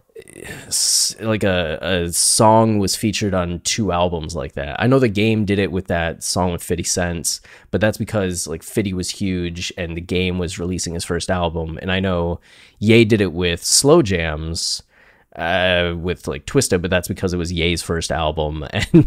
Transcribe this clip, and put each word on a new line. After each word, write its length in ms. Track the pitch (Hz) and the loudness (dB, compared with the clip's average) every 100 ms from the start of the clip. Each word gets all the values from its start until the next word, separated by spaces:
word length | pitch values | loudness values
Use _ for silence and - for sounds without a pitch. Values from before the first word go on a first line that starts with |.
| _ - - - - - - | _ -20 -20 -18 -16 -16 -6
s-, 500 | - - - - - | -2 0 0 0 -2
like, 240 | 110 107 | -2 0
a, 340 | 101 90 78 78 | 2 0 0 -4
a 320 | 82 92 85 | -2 0 0
song 680 | 85 - - 110 110 113 104 | 0 0 4 6 8 6 4
was 160 | 95 - | 0 0
featured 400 | 110 - 104 92 | -2 -2 -2 0
on 240 | 87 85 | -2 -4
two 320 | - - 98 | -4 -2 0
albums 440 | 87 90 82 78 82 | 2 0 -2 -6 -8
like 180 | 65 | -8
that? 280 | - 71 - | -8 -8 -2
I 60 | 117 | 2
know 100 | 135 | 4
The 100 | 123 | 2
Game 380 | 98 110 110 98 | 2 2 2 2
did 140 | 101 | 0
it 120 | 92 | 0
with 140 | 90 - | -2 -2
that 380 | 87 82 - | -2 -2 -4
song 280 | - - 90 | -4 -2 0
with 120 | 85 | -2
fifty 180 | - 85 | -4 -4
Cent, 600 | 78 95 87 85 - - - - - | -2 -2 -2 -2 -6 -6 -10 -20 -6
but 100 | 95 | -2
that's 200 | 107 - | 0 0
because, 480 | 107 110 92 87 - | -4 -2 -2 -4 -6
like, 160 | 82 | -10
fifty 280 | - - 98 | -6 -4 -2
was 200 | 90 87 | -4 -6
huge 600 | - 98 90 87 85 90 - | -4 -4 -2 -4 -6 -8 -8
and 180 | 82 82 | -8 -8
The 60 | |
Game 380 | 87 92 92 90 | -4 0 0 0
was 180 | 87 95 | -4 -4
releasing 380 | 87 85 87 85 | -4 -4 -4 -6
his 100 | - | -4
first 240 | 85 - | -4 -2
album. 480 | 90 85 82 82 80 | -2 -2 -2 -6 -6
And 120 | 95 | -4
I 80 | 95 | -2
know 400 | 95 87 85 85 _ - - - | 0 0 -2 -4 _ -20 -20 -2
Ye 260 | 104 113 110 | 6 6 8
did 160 | 110 | 4
it 120 | 95 | 2
with 300 | 80 87 85 | 0 0 0
Slow 380 | - - 139 170 | 0 2 6 6
Jams, 800 | 107 92 80 76 80 82 - - - _ _ _ _ - | 6 0 0 -4 -6 -6 -6 -8 -10 _ _ _ _ -6
uh, 580 | 82 92 92 87 87 85 | -2 2 2 2 2 -2
with, 320 | 87 85 - | -4 -4 -6
like, 200 | 71 - | -8 -2
Twista, 340 | 139 - 92 | 0 2 2
but 80 | 85 | 2
that's 180 | 90 - | 0 0
because 280 | 92 95 87 | -2 -2 -2
it 20 | |
was 160 | 85 | -2
Ye's 300 | 87 82 82 | 0 0 0
first 280 | - 82 - | -2 -4 -2
album, 540 | 73 78 80 76 78 73 | -2 0 -2 -4 -4 -6
<laughs> 40 | |
and 340 | 101 - 170 | -6 4 6